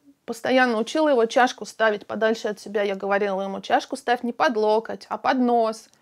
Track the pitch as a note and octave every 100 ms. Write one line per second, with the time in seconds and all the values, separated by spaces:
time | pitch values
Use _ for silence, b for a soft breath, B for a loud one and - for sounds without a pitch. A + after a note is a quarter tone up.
0 | _ _ - A3+ - B3+ B3+ A3 A3 D#4+
1 | D#4 C4 A3+ C4 A#3+ - G#3 - A3 G#3
2 | - G#3+ A3 A3+ A3 G#3 - G#3 G3+ G3
3 | G3 G3+ G#3 F#3+ G3 G3 - A#3 - C#4
4 | - A#3+ A#3+ A#3+ D#4 A3 G#3+ G#3+ A3 G3+
5 | - A3 B3 C4+ B3 A#3+ A3 A3 - _